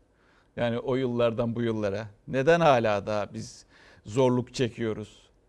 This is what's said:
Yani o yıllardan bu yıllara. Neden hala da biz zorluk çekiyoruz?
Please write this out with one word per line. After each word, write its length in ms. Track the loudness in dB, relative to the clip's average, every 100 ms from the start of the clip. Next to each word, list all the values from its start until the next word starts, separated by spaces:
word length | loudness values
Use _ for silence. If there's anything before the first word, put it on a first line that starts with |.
| _ _ _ _ _ -4
Yani 240 | -2 -2
o 160 | -2 -2
yıllardan 600 | -2 0 0 0 -2 -2
bu 60 |
yıllara. 460 | -2 -2 -2 -4 -8 -14 -6
Neden 320 | 0 4 6
hala 480 | 6 4 4 0 -2
da 220 | -4 -4
biz 320 | -10 -14 -16 -20 -20 -20 -20 -6
zorluk 480 | 2 2 2 -2
çekiyoruz? 760 | -4 -4 -2 -6 -6 -10 -16 _ _